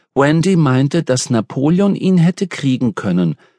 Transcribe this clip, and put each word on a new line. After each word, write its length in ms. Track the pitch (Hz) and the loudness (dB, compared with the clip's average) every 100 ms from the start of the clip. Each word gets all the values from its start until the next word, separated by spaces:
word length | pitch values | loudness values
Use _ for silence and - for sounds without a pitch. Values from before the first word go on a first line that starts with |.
| _ | _
Wendy 440 | 131 143 160 170 180 | 0 2 2 2 2
meinte, 480 | 143 127 139 170 | 2 2 0 0
dass 260 | 160 127 - | -2 -4 -2
Napoleon 640 | 117 - 135 147 180 202 | -2 -2 -2 0 2 2
ihn 240 | - 185 180 | 0 0 2
hätte 300 | 165 - 190 | 2 0 -8
kriegen 480 | - 139 127 123 - | -4 -2 0 -2 -4
können, 400 | 101 90 85 73 _ | -2 0 -2 -4 _